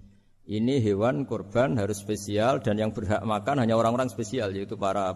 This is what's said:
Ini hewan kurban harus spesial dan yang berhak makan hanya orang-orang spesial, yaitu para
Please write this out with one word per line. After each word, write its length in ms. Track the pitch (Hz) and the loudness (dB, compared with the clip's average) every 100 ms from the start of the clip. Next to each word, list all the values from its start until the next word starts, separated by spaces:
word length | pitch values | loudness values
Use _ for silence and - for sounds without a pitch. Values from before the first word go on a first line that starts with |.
| - - _ _ - | -20 -20 _ _ -6
Ini 320 | 104 113 139 | -2 2 2
hewan 480 | 110 98 113 143 131 | 2 2 2 0 -2
kurban 480 | 110 98 107 135 131 | -6 -2 0 2 2
harus 240 | 101 101 | -2 -4
spesial 640 | - 104 101 104 113 143 117 | -4 -6 -2 0 2 2 0
dan 160 | 104 | 0
yang 160 | 107 107 | 0 -2
berhak 240 | 101 107 | -2 -2
makan 400 | 110 104 101 139 | 0 -2 0 0
hanya 160 | 113 113 | 2 4
orang-orang 320 | 113 123 127 | 4 2 0
spesial, 400 | 101 110 131 107 98 | -4 -4 -2 -2 -4
yaitu 160 | 101 | -6
para 400 | 101 98 101 95 | -2 -2 0 0